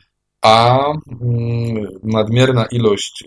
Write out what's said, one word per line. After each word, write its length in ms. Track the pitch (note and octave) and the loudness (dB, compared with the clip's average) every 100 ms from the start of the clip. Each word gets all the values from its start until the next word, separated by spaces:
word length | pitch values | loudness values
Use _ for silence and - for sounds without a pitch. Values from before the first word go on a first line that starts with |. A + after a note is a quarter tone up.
| _ _ _ _ | _ _ _ _
a, 360 | A#2 A2+ A#2+ C3 C#3+ | 4 4 4 2 0
mm, 1000 | D#3 - A#2+ A#2+ A#2 A#2 A#2 A#2 A2 G2+ F#2+ | -4 -10 -8 -4 -4 -4 -4 -4 -6 -8 -8
nadmierna 640 | G#2 A2 G#2+ B2 C3 B2 A2 | -2 -2 2 2 2 2 0
ilość 580 | A#2+ A2 G2+ - - | 0 0 0 -4 -14